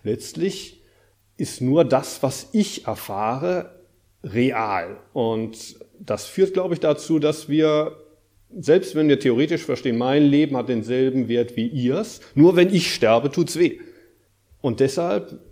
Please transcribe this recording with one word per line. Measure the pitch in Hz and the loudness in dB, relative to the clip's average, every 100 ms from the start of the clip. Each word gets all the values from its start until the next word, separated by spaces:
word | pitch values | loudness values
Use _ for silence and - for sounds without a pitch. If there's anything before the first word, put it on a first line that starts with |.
Letztlich | 104 110 - 156 185 185 - - _ _ _ _ _ - | -6 -6 -8 -6 -4 -4 -14 -20 _ _ _ _ _ -10
ist | - - | -8 -4
nur | 127 151 | 2 2
das, | 139 131 - - | 4 0 -2 -6
was | 135 - - | -6 -6 -4
ich | 214 202 - - | -2 -2 -4 -8
erfahre, | 107 - 196 214 127 175 180 - - _ _ _ _ | -8 -8 -4 -4 -2 -2 -4 -6 -16 _ _ _ _
real. | - 107 127 117 110 95 85 - _ | -6 0 0 0 -2 -4 -6 -12 _
Und | - 113 110 110 - - - - _ | -4 -2 -2 -6 -12 -20 -20 -20 _
das | 147 107 - | -8 -8 -6
führt, | - 185 | 0 0
glaube | 190 185 | 0 -4
ich, | 165 | 0
dazu, | 156 147 - 156 | 0 0 0 0
dass | 151 156 - | 0 -2 -2
wir, | 151 156 151 156 - - _ _ _ _ 214 | 0 2 2 -2 -8 -20 _ _ _ _ -4
selbst | 139 175 180 | 4 4 4
wenn | 151 151 | 0 2
wir | 135 | 2
theoretisch | 131 117 151 165 | 2 2 0 -2
verstehen, | - 127 131 117 | -4 -4 -2 -2
mein | 127 143 | 0 4
Leben | 143 143 151 131 | 4 4 2 -2
hat | 117 | -2
denselben | 117 110 127 131 131 113 | -4 -2 0 0 0 0
Wert | 120 117 - | -2 -2 -4
wie | 117 | -4
ihrs, | 139 123 156 220 - - | -2 -2 -2 -4 -12 -4
nur | - 165 175 | 6 6 8
wenn | 180 | 4
ich | 196 - | 4 0
sterbe, | - 110 117 139 | 2 4 4 2
tut's | 180 165 160 | -2 -2 0
weh. | 175 - - - _ _ _ _ _ _ | 0 0 -14 -20 _ _ _ _ _ _
Und | 135 110 | -4 0
deshalb, | 135 - 175 185 - - - | 0 0 -2 -4 -6 -16 -20